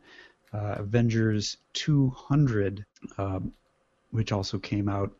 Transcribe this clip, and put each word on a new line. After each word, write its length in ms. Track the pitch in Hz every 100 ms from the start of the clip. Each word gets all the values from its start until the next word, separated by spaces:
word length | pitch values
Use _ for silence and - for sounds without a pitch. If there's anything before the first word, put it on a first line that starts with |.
| - - - _ _
uh, 220 | 104 104 -
Avengers 800 | 101 120 117 113 110 107 101 - _
two 360 | - - 143 135
hundred, 760 | - - 143 139 110 98 98 104 _ - -
um, 340 | 98 95 - - _ _ _ _ _
which 200 | 110 107
also 280 | 101 98 101
came 280 | - 104 101
out 240 | 101 98 -